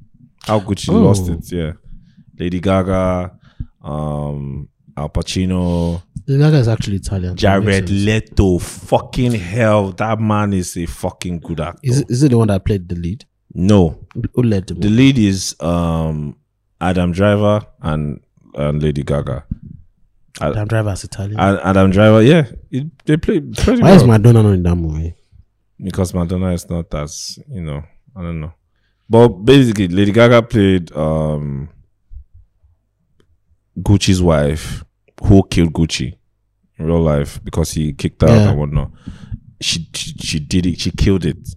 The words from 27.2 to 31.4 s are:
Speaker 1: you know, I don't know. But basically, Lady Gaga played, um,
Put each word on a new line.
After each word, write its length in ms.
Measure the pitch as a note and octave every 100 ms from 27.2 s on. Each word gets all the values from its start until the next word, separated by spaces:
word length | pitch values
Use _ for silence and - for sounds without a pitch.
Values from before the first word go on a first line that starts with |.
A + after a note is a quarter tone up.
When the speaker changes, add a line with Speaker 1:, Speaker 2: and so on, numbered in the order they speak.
| - - D3
Speaker 1:
you 120 | G#2
know, 220 | D#2+ C#2+ D#2 _ _
I 60 | F#2
don't 180 | E2+ E2
know. 140 | D#2 - _ _ _ _ -
But 180 | A2+ A#2
basically, 580 | F2+ A2+ C#3 B2 G#2+ F#2
Lady 220 | F#2 G2+
Gaga 280 | A2 A#2+ A#2+
played, 480 | A2+ A2+ G2 F#2 D#2+
um, 760 | D2 D#2 D#2 D2+ D2+